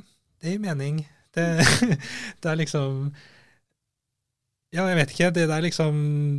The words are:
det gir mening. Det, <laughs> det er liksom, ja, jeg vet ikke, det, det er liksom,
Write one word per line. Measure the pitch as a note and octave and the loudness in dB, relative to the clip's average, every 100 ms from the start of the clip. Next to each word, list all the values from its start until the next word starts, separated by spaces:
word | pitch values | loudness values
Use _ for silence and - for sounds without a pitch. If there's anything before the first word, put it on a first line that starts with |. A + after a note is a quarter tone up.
| - _ _ _ | -14 _ _ _
det | E3 | -6
gir | G3+ | -4
mening. | G3+ C#3+ C#3 D#3 D3 _ _ E3+ | -4 -4 -4 -4 -8 _ _ -2
Det, | E3+ E3 B2 - A#3+ | 0 4 4 4 2
<laughs> | D3+ - - - - | 0 -4 -12 -12 -6
det | E3 | -4
er | D#3+ | -2
liksom, | D3+ D3 C3+ C3+ C#3+ C#3+ - - _ _ _ _ _ _ _ _ _ _ _ _ _ | -2 -2 -2 -4 -6 -8 -20 -20 _ _ _ _ _ _ _ _ _ _ _ _ _
ja, | E3+ F#3+ | -2 2
jeg | E3+ | 2
vet | C#3 | 0
ikke, | - F3 | 2 2
det, | E3+ D#3+ | 2 0
det | D#3 | 0
er | E3+ | -2
liksom, | - D#3 D3+ D3 D3 D3 | 0 0 0 0 0 0